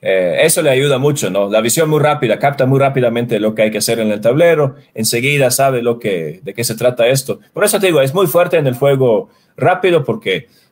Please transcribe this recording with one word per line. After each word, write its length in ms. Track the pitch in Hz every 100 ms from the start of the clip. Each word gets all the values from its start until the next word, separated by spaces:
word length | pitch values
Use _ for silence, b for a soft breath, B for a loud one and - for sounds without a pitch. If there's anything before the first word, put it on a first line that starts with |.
eh, 380 | - 95 90 80
eso 200 | 156 175
le 80 | 156
ayuda 280 | 131 139 127
mucho, 320 | 139 143 101
¿no? 200 | 95 101
La 100 | 107
visión 300 | 113 135 160
muy 80 | 151
rápida, 400 | 147 147 123 104
capta 260 | 139 139
muy 140 | 127 135
rápidamente 600 | 135 131 123 117 117 113
lo 160 | 107 110
que 60 |
hay 80 | 107
que 60 | 107
hacer 200 | 104 113
en 140 | 110
el 80 | 107
tablero, 560 | 110 135 170 165 139 135 B
enseguida 560 | - 110 120 131 143 127
sabe 320 | 127 139 127
lo 160 | 117 117
que, 420 | 117 92 80 80
de 100 | 139
qué 80 | 98
se 140 | 117 110
trata 320 | 120 123 117
esto. 320 | 139 - 101 b
Por 120 | -
eso 160 | 202 202
te 60 | 190
digo, 140 | 156
es 120 | 135
muy 140 | 151 190
fuerte 280 | 175 170 170
en 120 | 139
el 60 |
juego 560 | 123 143 139 127 104 - b b -
rápido 480 | 151 185 190 170
porque 420 | 139 113 - 90 - b b